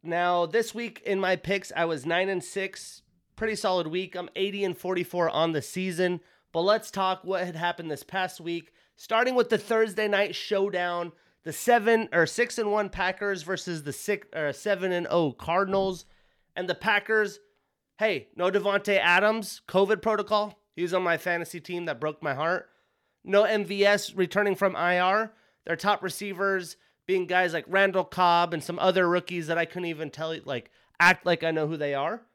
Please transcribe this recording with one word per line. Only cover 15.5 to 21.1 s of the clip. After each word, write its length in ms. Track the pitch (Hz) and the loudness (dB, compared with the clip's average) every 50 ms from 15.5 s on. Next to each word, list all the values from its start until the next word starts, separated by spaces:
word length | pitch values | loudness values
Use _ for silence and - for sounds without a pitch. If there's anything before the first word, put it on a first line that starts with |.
| 170 180 196 190 190 196 190 190 185 185 - _ _ _ _ _ _ _ _ _ _ | 0 0 2 2 2 0 0 0 -4 -6 -12 _ _ _ _ _ _ _ _ _ _
And 120 | 180 185 | -8 -4
the 60 | 180 175 | -4 -4
Packers, 680 | - - 208 208 208 202 - 220 220 214 202 - - _ _ _ _ _ _ _ _ _ _ _ - | -2 0 2 2 2 2 2 0 2 2 0 -4 -12 _ _ _ _ _ _ _ _ _ _ _ -2
hey, 300 | 214 220 190 139 - _ _ | 0 0 0 -2 -6 _ _
no 140 | - 175 185 | 0 0 2
Davante 480 | 190 202 180 202 196 202 202 208 202 | 2 2 0 2 0 0 2 2 2
Adams, 640 | 190 - 170 175 180 196 214 226 226 214 - - - _ | 4 4 6 6 6 6 4 2 0 -4 -8 -12 -14 _
covid 340 | - - 185 196 196 214 185 | 0 2 2 4 4 2 0
protocol. 580 | - 226 214 208 202 165 208 208 208 208 - _ _ _ _ | 2 0 0 0 0 0 0 0 0 -2 -8 _ _ _ _
He 60 | - | -6
was 120 | 175 175 175 | -4 -2 0
on 80 | 185 185 | 0 2
my 140 | 170 | 2